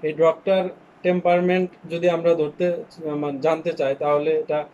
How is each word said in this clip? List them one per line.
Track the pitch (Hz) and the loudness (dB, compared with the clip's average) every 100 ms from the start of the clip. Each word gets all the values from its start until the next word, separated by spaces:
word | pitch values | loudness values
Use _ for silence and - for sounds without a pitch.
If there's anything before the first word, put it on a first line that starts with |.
| 156 | -6
এই | |
ডগটার | 147 160 160 - 190 180 - - _ | 2 2 2 0 0 0 -8 -20 _
temperament | 180 180 180 175 180 185 180 - 165 | 0 0 2 2 4 2 0 -6 -10
যদি | 170 175 | -2 0
আমরা | 170 170 | 2 2
ধরতে, | 165 151 - 180 | 2 0 -2 -2
আহ, | 170 - - 156 147 | -2 -8 -12 -8 -4
মানে | 147 139 | -4 -2
জানতে | 151 160 165 | -2 0 -4
চাই, | - 139 135 | -2 -2 -2
তাহলে | 147 147 151 156 | 0 0 0 -2
এটা | 151 151 151 | -2 -4 -6